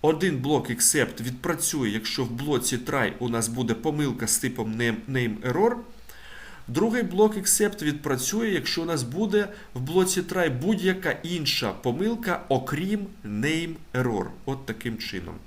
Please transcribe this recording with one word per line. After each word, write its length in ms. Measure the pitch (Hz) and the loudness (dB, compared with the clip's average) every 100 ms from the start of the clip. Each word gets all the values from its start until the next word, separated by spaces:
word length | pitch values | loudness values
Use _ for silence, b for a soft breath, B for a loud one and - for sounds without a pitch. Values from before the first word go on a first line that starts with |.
Один 360 | 151 156 185 139 | 4 4 2 2
блок 320 | 131 147 - | 2 2 2
except 520 | 117 - 151 117 - | 2 4 4 2 0
відпрацює, 680 | 117 127 170 156 - 151 117 | -6 -4 -2 0 0 0 0
якщо 340 | 107 110 - | 0 -2 -2
в 80 | 120 | -2
блоці 460 | 117 143 135 - 123 | -2 0 0 2 -2
try 360 | 123 139 110 - | -2 0 0 0
у 100 | 123 | -2
нас 180 | 117 113 | 0 0
буде 260 | 117 117 | 0 0
помилка 540 | 110 160 147 143 113 110 | 0 0 0 0 0 0
з 100 | - | 0
типом 360 | 131 123 110 | 0 -2 -4
name, 220 | 110 117 113 - | 0 0 0 -2
name 420 | 131 120 107 127 | 0 0 -2 -2
error. 240 | 139 226 233 - - B B B B B B - | 4 4 2 -8 -16 B B B B B B -4
Другий 360 | 123 220 240 | 0 2 2
блок 320 | 196 180 214 208 | 0 4 4 4
except 460 | 185 - 208 208 | 0 4 2 2
відпрацює, 680 | 151 147 147 131 131 208 226 | -2 0 -2 0 0 0 0
якщо 320 | 180 127 - | 0 0 -2
у 40 | 165 | 0
нас 180 | 160 | -2
буде 460 | 120 151 214 208 196 B B | -2 0 2 4 2 B B
в 60 | 123 | -6
блоці 400 | 131 180 185 185 | 0 4 4 2
try 380 | 180 185 170 127 | 0 2 2 2
будь-яка 520 | 170 214 185 185 165 | 2 2 2 2 0
інша 600 | - 165 175 139 - 113 | -2 -2 -2 0 0 0
помилка, 680 | 95 127 127 208 233 196 170 - | 0 -2 0 0 0 0 -2 2
окрім 580 | 131 127 151 190 208 196 - 104 | 0 2 -2 0 -2 -4 -10 -6
name 500 | 104 139 160 165 160 - | -2 0 0 -2 -8 -4
error. 340 | 127 127 104 90 - - | 0 2 0 -2 -6 -6
От 200 | 135 - | -6 -6
таким 320 | 110 120 113 | -6 -6 -6
чином. 380 | - 95 82 78 | -6 -6 -8 -12